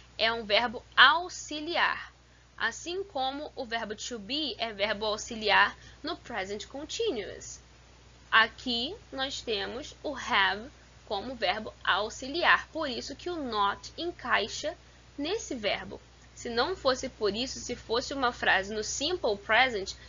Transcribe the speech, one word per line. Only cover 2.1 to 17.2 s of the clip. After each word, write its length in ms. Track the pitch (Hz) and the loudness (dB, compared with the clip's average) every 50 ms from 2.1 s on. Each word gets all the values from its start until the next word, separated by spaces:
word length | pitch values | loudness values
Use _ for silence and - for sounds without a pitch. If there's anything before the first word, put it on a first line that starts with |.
| - - - - - - - - _ - | -16 -20 -20 -20 -20 -20 -20 -20 _ -4
assim 460 | - 220 220 - - 320 349 381 392 | -4 -2 -2 -4 -8 -8 -6 -6 -6
como 480 | 392 - 277 262 262 269 285 302 - - | -6 -4 -4 -2 -2 -4 -6 -8 -10 -8
o 100 | - 269 | -10 -8
verbo 280 | 226 226 233 226 208 233 | -4 -4 -4 -4 -4 -8
to 240 | 226 - - 254 233 | -8 -8 -10 -8 -8
be 380 | 202 190 262 294 311 269 - - | -8 -6 -4 -4 -4 -4 -4 -4
é 160 | - 226 220 | -6 -6 -4
verbo 320 | 196 196 214 214 202 220 | -2 0 0 0 0 -2
auxiliar 720 | 220 208 214 - - 240 220 214 202 190 190 196 226 - - - - - - | -2 -2 -2 -4 -8 -8 -2 2 4 6 6 6 4 2 -6 -16 -20 -18 -10
no 160 | - 294 349 349 | -8 -8 -8 -8
present 480 | - - 254 214 190 190 202 214 - | -8 -8 -6 -4 -4 -4 -6 -8 -8
continuous. 960 | - - 269 302 302 - - 466 453 311 226 196 - - - - - - - - - - - - - - - - - - - - - | -10 -10 -10 -10 -8 -4 -2 -2 -2 -2 -2 -4 -8 -10 -12 -14 -16 -16 -18 -20 -20 -20 -20 -20 -20 -20 -20 -20 -20 -20 -20 -4 4
Aqui 640 | - 220 220 226 - - - 262 240 233 240 285 381 480 - - | 6 6 6 6 2 -6 -4 -4 -2 -2 -2 -4 -6 -10 -14 -12
nós 300 | - 269 262 269 - - | -8 -6 -6 -6 -6 -6
temos 520 | - - 220 202 196 190 208 240 294 - - - | -4 -2 -2 -2 -2 -4 -6 -8 -10 -12 -12 -10
o 140 | - 302 277 | -8 -6 -6
have 560 | 247 - - 240 208 196 185 190 202 220 277 - - - - - - - - | -4 -2 2 4 4 4 4 2 0 -6 -12 -18 -20 -20 -20 -20 -18 -10 -8
como 280 | 220 196 202 240 269 | -6 -6 -6 -6 -8
verbo 360 | 233 220 175 190 220 214 - - - - | -2 0 0 0 0 -4 -10 -10 -6 0
auxiliar, 840 | - 185 185 208 220 - - - 262 285 339 330 233 180 180 - - | 0 2 2 0 -2 -6 -8 -8 -6 -2 2 4 6 6 4 4 -2
por 200 | - 311 320 285 | -6 -4 -4 -4
isso 260 | 240 226 240 - 277 | -4 -6 -6 -8 -10
que 140 | - - 349 | -10 -8 -8
o 140 | 359 330 285 | -6 -6 -4
not 500 | 247 220 214 202 196 214 - - - - | -4 0 0 2 0 0 -2 -8 -14 -10
encaixa 800 | - 311 349 339 - - 247 220 202 202 220 - - - 294 349 - - - - - - - - | -8 -6 -6 -6 -6 -4 0 0 0 0 0 -4 -6 -6 -6 -6 -8 -14 -20 -20 -20 -20 -18 -10
nesse 380 | - 285 302 381 453 453 - 320 | -8 -4 -4 -4 -4 -4 -6 -8
verbo. 480 | 247 208 196 - - - 196 - - - - - - - - - - | -4 -2 -2 -2 -2 -4 -8 -12 -14 -16 -18 -20 -20 -20 -20 -16 -12
Se 100 | - 247 | -8 -4
não 240 | 233 233 254 320 381 | 0 0 0 0 0
fosse 360 | - - 277 254 254 - 262 | 0 2 2 2 2 -2 -8
por 260 | - - | -6 0